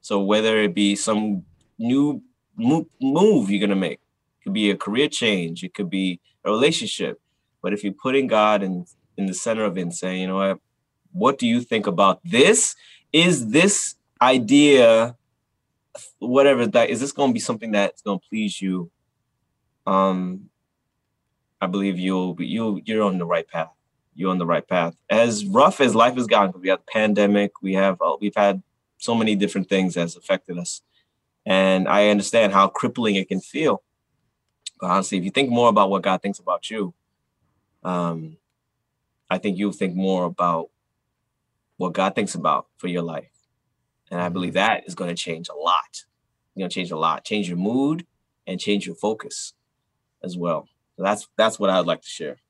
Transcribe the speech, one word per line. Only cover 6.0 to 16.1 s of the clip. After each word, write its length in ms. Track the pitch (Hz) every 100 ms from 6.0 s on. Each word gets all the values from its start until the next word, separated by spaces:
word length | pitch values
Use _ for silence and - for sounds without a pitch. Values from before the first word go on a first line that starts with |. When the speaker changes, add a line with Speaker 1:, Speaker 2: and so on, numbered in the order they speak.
| 95 90 _ _ -
Speaker 1:
a 40 |
relationship. 680 | 110 143 160 220 - - - _ _ _ _
But 120 | 92
if 100 | 101
you're 100 | 104
putting 340 | 98 131 135 131
God 360 | 110 107 104
in, 220 | 95 92 87 _ _ -
in 80 | 98
the 80 |
center 320 | 92 - 110 110
of 120 | 90
it 40 |
and 120 | 87
saying, 280 | 87 92 92
"You 60 | 92
know 100 | 95
what? 220 | 98 95 _ _ _ _ _
What 260 | 90 113 139
do 80 | 120
you 140 | 120
think 260 | 120 113 104
about 340 | 90 98 92
this? 520 | 85 110 165 240 - - - - _
Is 360 | 151 175 156 113
this 460 | 131 190 196 - - _ _
idea, 960 | 123 131 107 143 147 135 117 113 117 120 _ _ _ _ _ _ _ - -